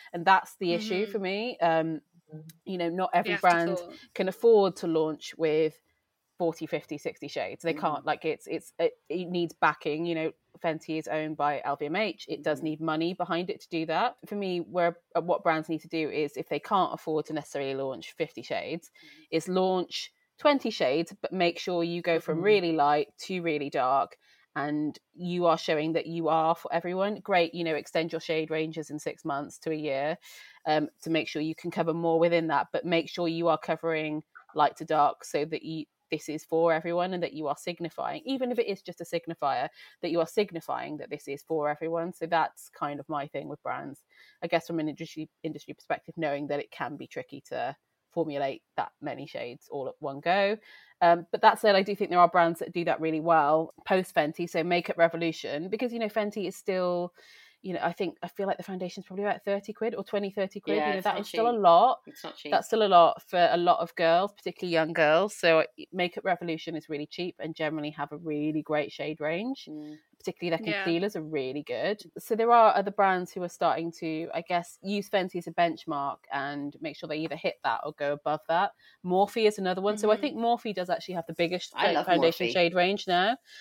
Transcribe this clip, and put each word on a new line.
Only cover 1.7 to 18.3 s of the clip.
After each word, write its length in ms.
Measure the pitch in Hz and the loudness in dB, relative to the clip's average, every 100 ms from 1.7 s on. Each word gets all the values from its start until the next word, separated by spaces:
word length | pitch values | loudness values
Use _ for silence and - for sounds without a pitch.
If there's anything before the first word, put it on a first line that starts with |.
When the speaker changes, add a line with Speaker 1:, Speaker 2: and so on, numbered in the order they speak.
| 160 160 156 - 170 _ | 2 0 -4 -10 _ _
Speaker 3:
Mm-hmm. 140 | 156 160 - - | -18 -18 -16 -8
Speaker 1:
you 120 | 185 | -4
know, 120 | 170 | -2
not 220 | 180 185 | 0 2
Speaker 2:
The 60 | 175 | 2
Speaker 1:
every 160 | - 202 | 2 4
brand 300 | 180 170 165 | 4 4 2
Speaker 2:
afterthought. 240 | - - - - - | -2 -6 -16 -8 -4
Speaker 1:
can 140 | 185 | -2
afford 460 | - 233 214 190 185 | 4 8 8 6 2
to 100 | 175 | 0
launch 460 | 160 156 151 - - | 2 0 -2 -10 -2
with 440 | 160 156 160 - _ _ _ _ _ - | 2 4 2 0 _ _ _ _ _ -4
forty, 280 | 170 160 160 | -4 -2 -6
fifty, 320 | 151 - 147 | -6 -6 -8
sixty 300 | - - 143 | -8 -8 -8
shades. 340 | - 95 - | -6 -6 -4
They 120 | 165 | -4
Speaker 4:
Mm-hmm. 80 | 147 | -2
Speaker 1:
can't, 240 | 165 143 156 | -2 -2 -2
like, 180 | - 160 | -2 -4
it's, 220 | - - | -6 -6
it's, 260 | 160 - - | -8 -8 0
it, 140 | 165 - - | 0 0 -6
it 160 | 170 175 | -6 -4
needs 260 | 180 165 | -2 -4
backing. 520 | - 160 147 156 151 170 | 2 0 2 -4 -4 -2
You 100 | 160 | -2
know, 160 | 160 - _ - | -4 -8 _ -6
Fenty 340 | 170 156 - 160 | -4 -4 -4 -6
is 100 | - | -4
owned 260 | 156 156 151 | -4 -4 -2
by 260 | 147 139 131 | -2 0 -4
L 100 | 143 | -4
V 120 | 147 | -4
M 80 | 180 | -2
H. 280 | 220 - - | -4 -6 -10
It 120 | 147 | -6
does 180 | 151 143 | -4 -2
Speaker 4:
Mm-hmm. 60 | 156 | -4
Speaker 1:
need 160 | 151 | -4
money 320 | 160 156 170 | -2 -2 -2
behind 360 | 185 175 170 185 | -4 -4 -2 -4
it 100 | - | -8
to 80 | - | -8
do 160 | 165 160 | -6 -2
that. 280 | 160 240 - - | 0 -2 -4 -10
For 80 | 208 | -6
me, 240 | 190 175 | -4 -4
where, 380 | - 180 170 170 _ | -2 0 0 -2 _
uh, 80 | 170 | -4
what 220 | 165 - | 0 0
brands 240 | 170 160 156 | 2 0 -2
need 140 | 160 | -6
to 80 | 165 | -6
do 200 | 165 151 | -4 -2
is, 280 | 135 143 - | -2 -4 -6
if 100 | - | -6
they 120 | 147 | -6
can't 340 | - 196 170 | 0 0 0
afford 320 | - - 156 151 | -2 -4 -4 -4
to 80 | |
necessarily 420 | 156 - 143 135 135 | -8 -6 -6 -4 -4
launch 380 | 135 123 - - | -6 -8 -12 -8
fifty 260 | 151 | -8